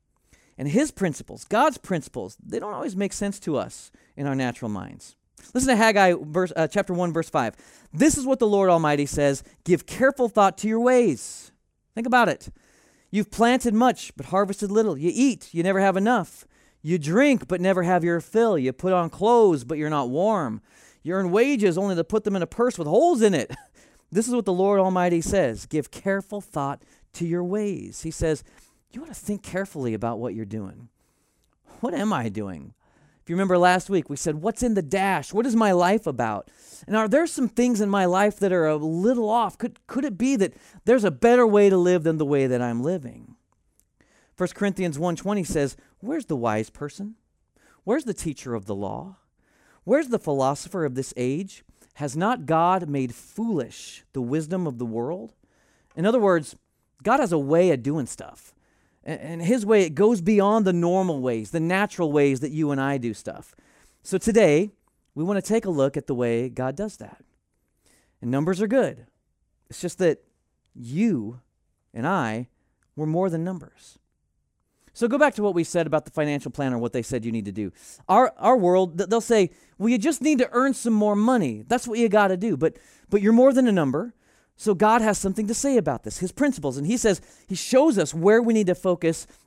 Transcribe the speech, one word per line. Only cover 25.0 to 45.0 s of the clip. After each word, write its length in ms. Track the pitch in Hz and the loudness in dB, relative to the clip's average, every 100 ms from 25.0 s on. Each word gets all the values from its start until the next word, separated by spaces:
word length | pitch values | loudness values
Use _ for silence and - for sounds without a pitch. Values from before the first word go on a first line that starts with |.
| 180 170 | 0 0
says, 420 | - 196 135 104 | 0 0 0 -2
"Give 260 | - 151 - | -6 -6 -6
careful 520 | - 196 196 - 208 | -8 -4 -4 -6 -12
thought 400 | - 156 139 - _ _ _ | -10 -6 -6 -8 _ _ _
to 120 | - 170 | -8 -4
your 160 | 175 | -4
ways." 600 | 175 208 208 175 95 - | -4 -4 -4 -6 -10 -14
He 80 | 160 | -12
says, 340 | - 165 151 - _ _ _ _ | -4 -2 -2 -6 _ _ _ _
"You 120 | 247 | -18
ought 60 | 320 | -16
to 60 | |
think 280 | 220 - 202 | -12 -8 -8
carefully 520 | - 180 196 156 123 | -6 -8 -6 -6 -4
about 240 | 110 117 110 | -4 -4 -6
what 160 | 117 | -8
you're 100 | 107 | -8
doing. 460 | 101 107 98 - 117 _ _ _ _ _ _ _ _ - | -8 -8 -10 -14 -20 _ _ _ _ _ _ _ _ -10
What 140 | 247 | -8
am 180 | 339 214 | -4 -2
I 160 | 160 113 | -2 -4
doing?" 460 | 101 98 82 69 - _ _ _ _ | -6 -10 -12 -16 -20 _ _ _ _
If 60 | - | -6
you 80 | 180 | -2
remember 220 | 196 180 | 2 4
last 300 | 180 185 - | 4 2 0
week, 220 | 190 - | -4 -4
we 60 | 143 | -6
said, 260 | 165 151 | -6 -4
"What's 220 | 196 - | -4 -2
in 100 | 247 | -2
the 80 | 202 | -2
dash? 500 | 147 190 196 170 131 | -2 -2 0 -2 -2
What 140 | 202 247 | -2 0
is 80 | |
my 160 | 226 208 | 2 4
life 380 | 180 180 220 170 | 4 4 2 -2
about? 420 | 123 113 104 - _ - - - | -4 -4 -4 -10 _ -20 -18 -4
And 80 | 214 | -2
are 100 | 220 | 2
there 220 | 269 330 | 2 2
some 200 | - 240 | -2 -4
things 320 | - 247 214 | 0 0 2
in 80 | 202 | 0
my 160 | 202 | 2
life 360 | 180 185 208 202 | 2 2 2 0
that 120 | 196 | 0
are 140 | 180 156 | 2 2
a 80 | |
little 540 | 151 156 165 214 247 214 | 0 -2 0 0 0 0
off? 280 | 233 202 - | 0 -2 -4
Could, 220 | 240 - - | -10 -10 -10
could 180 | - | -6
it 140 | 269 185 | -4 -2
be 160 | 262 262 | 0 2
that 180 | 190 - _ - - | 0 -4 _ -4 2
there's 180 | 247 | 2
a 80 | 202 | 2
better 340 | 131 240 247 233 | 2 4 6 6
way 240 | 208 202 | 6 6
to 60 | 185 | 6
live 260 | 175 180 | 4 2
than 160 | 160 160 | 2 0
the 80 | 143 | 0
way 220 | 143 135 | 2 2
that 120 | 123 | 0
I'm 220 | 123 117 | -2 -2
living?" 540 | 143 185 120 117 - - _ _ _ _ _ _ _ _ _ | -4 -4 -8 -16 -20 -20 _ _ _ _ _ _ _ _ _
First 220 | - 180 - | -6 -6 -2
Corinthians 420 | 202 185 180 | -4 -2 -4
one 160 | 143 | -2